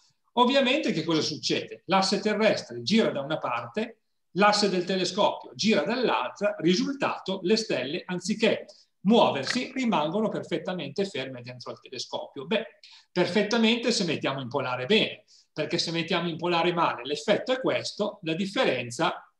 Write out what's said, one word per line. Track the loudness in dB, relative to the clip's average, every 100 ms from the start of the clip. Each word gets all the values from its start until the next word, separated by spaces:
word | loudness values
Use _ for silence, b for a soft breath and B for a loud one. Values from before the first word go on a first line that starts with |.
| b b _ 2
Ovviamente | 4 4 4 2 0
che | -2
cosa | 0 0
succede? | 0 -4 -2 -2 -4 -10 0
L'asse | 0 2 0
terrestre | 0 2 2 2 -4 -8
gira | 2 4 4
da | 0
una | -4 -4
parte, | -4 -4 -6 -6 -6 -10 _ _ _
l'asse | 2 4 6 4
del | 2 0
telescopio | 0 0 2 2 0 -8
gira | -2 2 2
dall'altra, | 2 0 0 0 -2 -2 -2 2
risultato | 2 4 2 -2 -4 -4 -6 -4
le | 2 2
stelle | 2 -4 -4 -6 -4
anziché | -4 -4 0 2 2 -4 B B _
muoversi | 4 6 6 2 -2 -2 -4 -2
rimangono | 0 2 0 0 -2
perfettamente | -2 -4 -6 -4 -6 -6 -4 -4
ferme | -4 -8 -10
dentro | -12 -14 -14
al | -14
telescopio. | -12 -12 -8 -8 -10 -10 -4
Beh, | -4 -4 -14 B B B
perfettamente | 0 2 2 2 4 4 4 2
se | 0 0
mettiamo | -2 -2 -4
in | -4
polare | -4 -4 -4 2
bene, | 2 2 -4 _ b b
perché | -6 -2 -2
se | -2
mettiamo | -2 -2 -2 -2
in | -4
polare | 0 2 2
male | 2 0 0
l'effetto | -6 -4 0 0 0
è | 0
questo, | 0 0 -2 -4 -4 -4
la | -4
differenza | -4 -2 0 0 0 -4 -2 -2 -2 -10 _